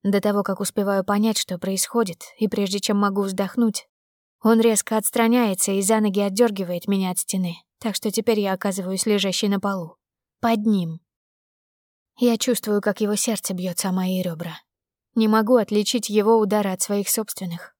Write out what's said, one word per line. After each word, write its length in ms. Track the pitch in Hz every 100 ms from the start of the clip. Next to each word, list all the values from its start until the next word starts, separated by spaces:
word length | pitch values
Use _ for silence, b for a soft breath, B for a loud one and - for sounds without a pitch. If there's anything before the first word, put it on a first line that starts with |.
До 180 | 202 196
того, 220 | 208 202
как 180 | 196 190
успеваю 420 | 202 - 196 196
понять, 360 | 190 202 220 214
что 200 | - 180
происходит, 640 | 190 190 - 240 202 165 - -
и 120 | 214
прежде 320 | - 196 196
чем 180 | - 202
могу 240 | 202 196
вздохнуть, 640 | 196 190 190 - 226 208 - _ _ _ _ _
он 180 | 220 226
резко 380 | 226 214 - 220
отстраняется 720 | - 240 226 247 226 185 -
и 80 | 196
за 200 | 190 220
ноги 200 | 214 190
отдёргивает 680 | 202 196 240 196 175 175 202
меня 260 | 196 185
от 60 | 180
стены, 360 | - 190 180 170 _ _
так 160 | 226
что 160 | 190 214
теперь 300 | 208 220 214
я 120 | 196
оказываюсь 540 | 190 202 190 185 190 220
лежащей 420 | 208 190 - 208
на 100 | 202
полу. 380 | 202 190 165 - _ _ _ _
Под 260 | 233 226 214
ним. 340 | 202 165 160 _ _ _ _ _ _ _ _ _ _ _ _
Я 180 | 240 226
чувствую, 460 | - 233 214 208
как 180 | 208 190
его 160 | 208 208
сердце 380 | - 214 -
бьётся 340 | 180 185 175 190
о 40 |
мои 280 | 185 185 185
рёбра. 400 | 180 160 170 160 _ _ _ _ _
Не 140 | - 220
могу 280 | 220 214 247
отличить 540 | 202 208 202 247 208
его 260 | 208 208 226
удары 360 | 208 214 202
от 100 | 185
своих 260 | - 202 196
собственных. 680 | - 214 - 185 170 -